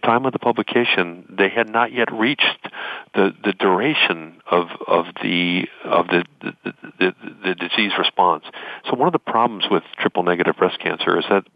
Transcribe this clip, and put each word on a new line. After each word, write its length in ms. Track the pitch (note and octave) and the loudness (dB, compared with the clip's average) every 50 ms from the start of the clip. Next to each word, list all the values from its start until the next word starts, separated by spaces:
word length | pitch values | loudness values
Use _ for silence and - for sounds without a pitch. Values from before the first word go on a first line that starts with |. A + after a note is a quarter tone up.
the 40 | - | 4
time 200 | - A#2 A#2+ C3+ | 4 2 2 2
of 80 | C3+ B2 | 0 -2
the 60 | - | 0
publication, 840 | - A#2+ A#2 - G#2 - - B2 A#2+ A#2+ - - F2+ F2 E2+ F2+ F2+ - | 0 0 0 0 -2 0 0 0 2 2 0 0 -2 -2 -6 -12 -16 -8
they 180 | - F#2+ G2 F#2+ | -2 0 0 2
had 220 | G2 A#2 A#2 A2 | 2 0 -2 0
not 240 | A2 A#2 A#2+ A2 A#2 | 0 0 0 0 0
yet 180 | A#2+ A#2 - | -2 -2 -2
reached 560 | - A2+ A2 B2+ D3 - - - - - - - - - - - - - - - - | 0 0 0 0 2 2 0 0 0 -2 -8 -14 -14 -12 -12 -12 -12 -12 -14 -4 0
the, 180 | A2 G2 G2 - - - | 2 2 2 0 -2 -2
the 80 | G#2+ F#2+ | -4 -2
duration 880 | - - G2 F#2 F2+ A#2 D3+ D3+ - - - F2+ E2 D#2 D#2+ - - _ - | 0 2 2 2 2 2 0 0 0 0 0 0 -4 -8 -12 -18 -20 _ 0
of, 160 | F2 F2+ F2 E2+ - - - | 2 2 2 0 -4 -10 -2
of 200 | - F2+ E2+ E2+ F2 - - - | 0 2 2 2 -2 -6 -6 -4
the, 420 | G2+ F2 F2 F2 F2 F2 F2+ - - - - - | -2 0 2 2 2 0 0 -2 -4 -8 -12 -4
of 220 | - - F2 F2 - | 0 2 2 2 2
the, 160 | - F2 F2 - _ _ | 0 0 0 -2 _ _
the, 120 | - - - - - G2+ - - - - - - | -10 -10 -10 -8 -10 -10 -10 -10 -14 -20 -2 0
the, 160 | - F#2 - - - - - - F#2+ | 0 0 0 -2 -8 -16 -14 -6 -4
the 100 | F#2 F#2 | -4 -4
disease 380 | E2+ F2+ F2 - - G#2+ G2 F#2 G2 | -4 -4 -2 0 0 0 0 0 0
response. 460 | F#2 - - - F#2+ F2+ E2 D2+ - - - - - - - - - - | -2 0 2 4 4 4 4 2 -2 -8 -16 -16 -14 -14 -16 -12 -6 -4
So 60 | - B2 | -2 0
one 100 | C#3+ F3 | 2 2
of 60 | E3+ | 2
the 60 | - | 0
problems 480 | - - - A2+ A#2 A#2+ A2+ F#2+ - - | -2 0 2 2 2 2 0 -2 -2 0
with 120 | G2+ E2 - - - - | 0 0 0 -4 -8 -4
triple 260 | - G#2 - G2+ F2+ | -4 -2 0 0 2
negative 340 | F2 F2 E2+ F2 E2 D#2 - | 2 2 2 2 0 2 2
breast 220 | F2+ F2+ - - | 0 0 0 -2
cancer 380 | - F2 E2 D#2+ - F2 F2 E2+ | -4 -6 -6 -2 0 0 0 0
is 60 | E2 - | 2 2
that 160 | G2+ G2 F#2+ _ _ | 2 0 0 _ _